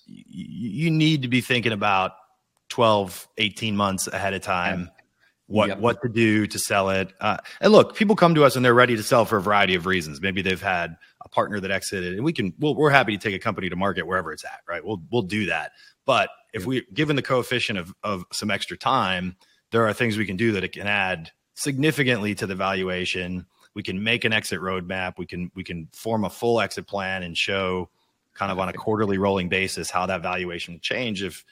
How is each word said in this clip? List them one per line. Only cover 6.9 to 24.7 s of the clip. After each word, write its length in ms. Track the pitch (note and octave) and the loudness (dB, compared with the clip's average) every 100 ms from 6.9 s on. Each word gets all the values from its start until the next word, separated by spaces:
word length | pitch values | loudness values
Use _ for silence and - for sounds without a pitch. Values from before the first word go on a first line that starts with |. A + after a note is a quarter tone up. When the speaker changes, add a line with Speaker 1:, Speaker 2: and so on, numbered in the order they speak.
Speaker 1:
it. 220 | F#2+ F#2+ - | 0 -2 -2
Uh, 180 | G#2 - - - | -2 -2 -6 0
and 100 | G3+ | 8
look, 240 | G#3 - - | 8 8 4
people 200 | G#3 A3 | 2 6
come 200 | E3+ D#3 | 6 8
to 80 | |
us 120 | C#3 B2+ | 6 6
and 80 | |
they're 100 | B2 | 6
ready 220 | A#2+ B2 A2 | 6 6 2
to 80 | |
sell 220 | G2+ B2 G#2 | 2 4 4
for 120 | G#2+ | 2
a 40 | |
variety 340 | F#2 G2+ F#2+ F2+ | 2 4 4 2
of 100 | F2 | 0
reasons. 360 | F#2 D#2 D2 | -2 -2 -6
Maybe 200 | G2 F#2+ | -4 -2
they've 200 | F#2+ F#2 | -2 -2
had 360 | G2 F2+ E2+ D#2+ _ - | 0 -2 -4 -10 _ -20
a 60 | - | -6
partner 300 | - G2 G#2 | -2 -2 -2
that 120 | F#2+ | -4
exited, 440 | F#2+ - G2 F2+ F#2+ | -4 -4 -6 -6 -4
and 80 | |
we 80 | D3+ | -4
can, 200 | D#3 F#2+ - | -2 -4 -2
we'll, 160 | D3 A#2 | -2 2
we're 140 | D3+ | 4
happy 280 | C#3 A2 G2+ | 4 4 0
to 40 | |
take 140 | A2 F#2+ | -2 -4
a 40 | |
company 300 | A2+ F#2+ F#2 | -4 -4 -4
to 60 | F2+ | -2
market 300 | G2 F2 E2 | -2 -2 -2
wherever 240 | F#2 D#2+ | -2 -4
it's 140 | D2+ D2+ | -10 -14
at, 160 | - - | -14 -10
right? 160 | F2 | -10
We'll, 180 | E2+ G2+ D#2+ | -6 -8 -4
we'll 120 | A#2 | -4
do 220 | F2+ G#2+ F2 | -2 -2 -2
that. 240 | D#2+ D2 _ - _ - | -4 -6 _ -20 _ 0
But 240 | A#2 F#2+ - _ | 2 0 -6 _
if 80 | G#2+ | -8
Speaker 2:
Yep. 60 | A2+ | -4
Speaker 1:
we, 180 | B2+ - | -4 -4
given 220 | G2 D3+ C#3 | -2 0 0
the 60 | |
coefficient 580 | - B2+ - B2 - G2 | 0 0 0 -2 -2 -4
of, 140 | F2 - | -8 -8
of 220 | G#2 F#2 F2 | -6 -6 -6
some 200 | - G#2 | -6 -4
extra 260 | G2 - F2 | -4 -4 -4
time, 580 | A#2+ B2+ F#2+ F2+ F2+ - _ _ _ | 0 2 2 0 -4 -8 _ _ _
there 160 | A#2 A2 | 2 2
are 60 | |
things 240 | G2+ A#2+ G#2 | 2 0 0
we 80 | G2+ | -2
can 120 | F#2 | 0
do 160 | A#2 | 0
that 100 | G2 | 0
it 100 | F2 | -4
can 140 | D#2 G2+ | -6 -2
add 440 | G2+ F#2 F2 E2 _ _ - | 0 0 -4 -8 _ _ -8
significantly 800 | D3 C3+ D#3 D3 B2+ A2+ G#2 G2 | -4 0 0 2 2 2 0 -2
to 100 | G2 | -4
the 100 | F#2 | -2
valuation. 920 | F#2+ G2 F#2 F2+ F2+ F#2 F2+ F2+ F2 _ _ | -2 0 -2 -4 -4 -4 -4 -6 -10 _ _
We 100 | G#2 | -12
can 200 | G2+ F#2+ | -6 -4
make 220 | A2 A#2 A2+ | -2 0 2
an 80 | |
exit 260 | A2 - F#2 | 0 -2 -4
roadmap. 540 | F#2 | -2